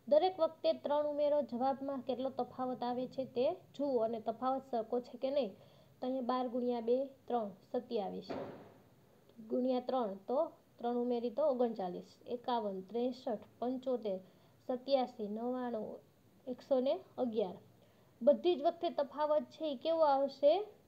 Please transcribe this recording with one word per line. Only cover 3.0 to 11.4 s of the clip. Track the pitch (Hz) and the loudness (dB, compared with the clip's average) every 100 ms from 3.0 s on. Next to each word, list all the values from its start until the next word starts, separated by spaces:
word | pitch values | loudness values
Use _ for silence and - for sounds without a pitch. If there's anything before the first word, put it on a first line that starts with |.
| 254 | -4
છે | - 247 | -6 -4
તે | 240 277 370 - - | 0 0 -2 -8 -4
જુઓ | 285 247 | 0 2
અને | 220 233 | 0 -2
તફાવત | 220 220 254 269 - | -6 -2 0 -2 -2
સરખો | 233 220 247 | -4 0 -2
છે | - - | -4 -6
કે | 269 | -2
નહીં. | 285 214 - - - - - | 0 0 -4 -18 -20 -20 -8
તો | 254 | -4
અહીંયા | 262 | -2
બાર | 240 254 247 | -2 -2 -2
ગુણ્યા | 247 247 240 | -2 0 0
બે, | 226 254 269 | 2 0 0
ત્રણ, | - - 240 208 185 - | -8 -4 -2 -2 -8 -8
સત્યાવીસ. | 247 - 233 185 185 - - - - - - - - - - - - 220 | -6 -4 -4 -4 -6 -8 -8 -8 -12 -18 -20 -20 -20 -20 -20 -20 -20 -4
ગુણ્યા | 247 254 254 | -2 0 0
ત્રણ, | 247 254 214 196 | 0 0 -2 -4
તો | - 262 320 - _ - | -2 0 -2 -6 _ -8
ત્રણ | 240 240 | -4 -2
ઉમેરી | 247 240 233 | 0 0 -2
તો | 240 | 0